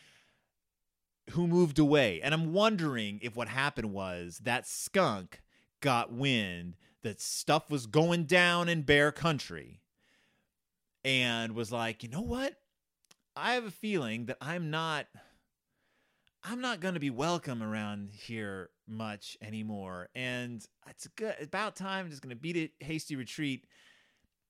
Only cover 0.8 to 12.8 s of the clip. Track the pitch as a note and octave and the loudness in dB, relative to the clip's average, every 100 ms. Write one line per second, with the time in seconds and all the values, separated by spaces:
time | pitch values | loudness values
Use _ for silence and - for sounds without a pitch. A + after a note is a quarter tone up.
0.8 | _ _ _ _ - D3 F3 F3 F3 C#3+ | _ _ _ _ -6 0 4 6 6 6
1.8 | D3 D3 A#2+ E2+ B2+ D#3+ D#3+ F3+ G#3+ G#3 | 8 8 6 2 0 0 2 4 4 4
2.8 | D#3 B2 G#2 G2+ A#2 A2+ A2+ B2 C#3+ C3+ | 0 0 -2 -4 -6 -4 -4 0 0 0
3.8 | A2 G2 F#2+ F2+ F2 E2+ A2+ A#2+ - - | -4 -4 -4 -4 -8 -6 0 0 -2 -8
4.8 | - G3 E3 G#2 F2+ - _ _ _ _ | 0 4 4 2 -4 -16 _ _ _ _
5.8 | C#3+ A#2+ G#2+ A#2+ C#3 A#2+ G2+ F2 F2 F2 | 2 2 2 0 2 4 2 -4 -8 -12
6.8 | _ _ A#2 G2+ - - - D#3 - D3 | _ _ -8 -6 -6 -4 2 2 2 -4
7.8 | A2+ C#3+ E3 E3+ D3+ F3+ F3 F3 F3 E3 | 2 4 4 2 4 6 6 4 2 2
8.8 | C#3+ D3 D3 D3 E3 D3 - E2 A#1+ - | 6 6 6 4 0 0 -4 -10 -12 -20
9.8 | _ _ _ _ _ _ _ _ _ _ | _ _ _ _ _ _ _ _ _ _
10.8 | _ _ C3+ C3 B2 A#2 A2+ A2 A2 A#2 | _ _ 0 2 2 0 -2 -4 -4 -2
11.8 | A2+ A2 A#2 C#3 A#3+ A#3+ C4+ - _ _ | -2 -4 -8 -6 -4 -4 -4 -6 _ _